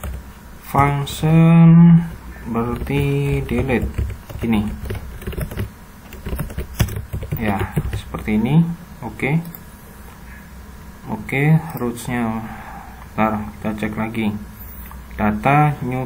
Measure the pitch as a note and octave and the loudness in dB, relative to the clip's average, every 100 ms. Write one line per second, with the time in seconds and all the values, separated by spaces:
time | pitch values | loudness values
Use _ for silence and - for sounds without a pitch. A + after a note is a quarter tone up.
0 | - - - - - - - C#3 C#3+ C#3+ | -10 -10 -14 -18 -18 -18 -2 2 2 2
1 | C#3 - D#3+ E3 E3 E3 E3 E3 E3+ E3+ | -4 -2 4 6 8 10 10 12 10 8
2 | E3+ - - - - A#2 A#2+ A#2+ - C#3 | 4 -10 -16 -14 -6 -4 -2 -4 -2 0
3 | C#3+ C#3 C#3 C#3 C3+ A#2 C3+ A2+ - - | 0 0 0 -2 -2 -2 0 0 0 -4
4 | - - - - A#2 G#2+ G#2 - - - | -4 -6 -12 -6 0 0 0 -6 -8 -8
5 | - - - - - - - - - - | -10 -12 -8 -6 -6 -6 -8 -10 -20 -20
6 | - - - - - - - - - - | -18 -14 -8 -6 -6 -8 -8 -2 -2 -2
7 | - - - - G#2+ G2 F#2+ - - G2+ | -8 -8 -6 -4 -2 -2 -2 -2 -4 -6
8 | - - A2 G#2+ A#2+ D#3 E3+ E3+ - - | -8 -8 0 0 4 4 4 -2 -12 -12
9 | A2+ - C3+ D#3+ - - - - - - | -12 -4 0 0 -2 -14 -20 -20 -20 -18
10 | - - - - - - - - - - | -18 -18 -18 -18 -18 -18 -18 -18 -18 -16
11 | - G#3 - C3+ D3+ D#3+ - - A#2+ A#2 | -10 -10 -4 0 4 4 2 -4 -4 -4
12 | - B2 A2+ A2 A2 - - - - - | -4 -2 -2 -4 -8 -12 -14 -16 -16 -18
13 | - G#2+ A2 G#2+ G#2+ - G#2+ G#2+ G#2+ - | -10 0 0 0 -6 -6 -6 -4 -4 -4
14 | A2+ A2+ G#2 G#2 - - - - - - | -4 -2 -2 -4 -10 -16 -18 -16 -16 -16
15 | - - G#2+ G#2 C3 D3 D3+ C3 B2 B2+ | -14 -2 -2 2 4 4 4 0 -4 -4